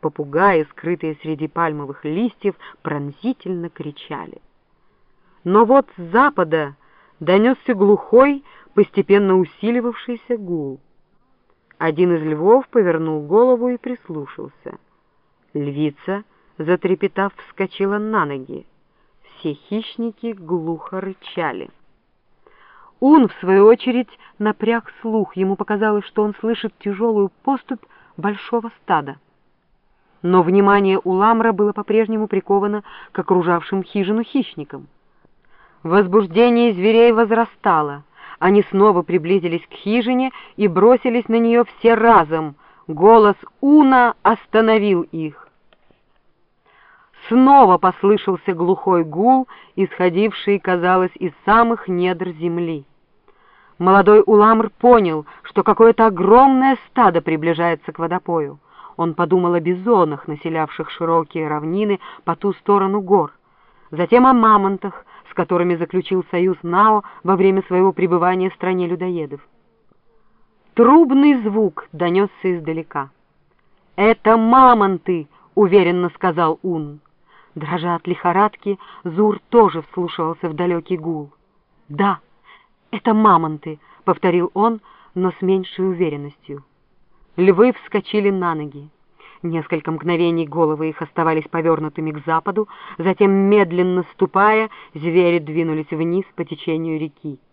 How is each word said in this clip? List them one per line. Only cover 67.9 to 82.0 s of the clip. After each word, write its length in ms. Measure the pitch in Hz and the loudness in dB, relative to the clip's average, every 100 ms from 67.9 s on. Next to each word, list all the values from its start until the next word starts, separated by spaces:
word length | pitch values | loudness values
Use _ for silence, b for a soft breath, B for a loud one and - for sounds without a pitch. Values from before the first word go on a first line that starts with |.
пребывания 560 | - 180 175 180 185 185 | 0 -2 0 0 0 -4
в 60 | - | -4
стране 320 | 185 185 175 | -6 -4 -4
людоедов. 540 | 175 185 175 151 143 _ _ _ _ _ _ _ _ _ _ _ _ _ | -6 -6 -6 -8 -14 _ _ _ _ _ _ _ _ _ _ _ _ _
Трубный 680 | - 233 302 311 269 294 269 | 2 6 6 6 4 4 2
звук 460 | 214 208 208 - - | 0 -2 -2 -4 -18
донесся 640 | 156 175 180 202 _ 190 175 | -6 -2 -2 -2 _ -6 -4
издалека. 540 | 156 160 160 147 139 _ _ _ _ _ _ _ _ - | -6 -10 -8 -10 -10 _ _ _ _ _ _ _ _ 0
«Это 420 | 208 226 220 226 | 0 2 2 2
мамонты!» 920 | 226 254 262 233 196 180 - 175 143 b b - | 4 6 6 6 2 -2 -4 -6 -6 b b 0
уверенно 540 | 202 196 170 180 175 | 4 4 4 0 -4
сказал 500 | - 185 160 160 160 | -4 -4 -2 -2 -4
Ун. 360 | 185 170 147 147 _ _ b b b - | -6 -8 -8 -14 _ _ b b b -16
Дрожа 400 | 147 175 170 170 | -8 -8 -6 -6
от 120 | - | -6
лихорадки, 720 | 180 180 180 208 - 202 196 B B | -4 -2 0 0 -2 -8 -8 B B
Зур 360 | 175 165 214 208 _ | -8 0 0 0 _
тоже 320 | 240 208 160 | 4 4 0
вслушивался 640 | 156 - 175 - 160 165 175 | -10 -8 -8 -4 -6 -6 -8
в 60 | |
далекий 440 | 151 175 170 165 185 | -4 -4 -4 -6 -8
гул. 340 | 160 160 143 _ _ _ _ _ _ | -6 -8 -10 _ _ _ _ _ _
«Да, 300 | 147 | -4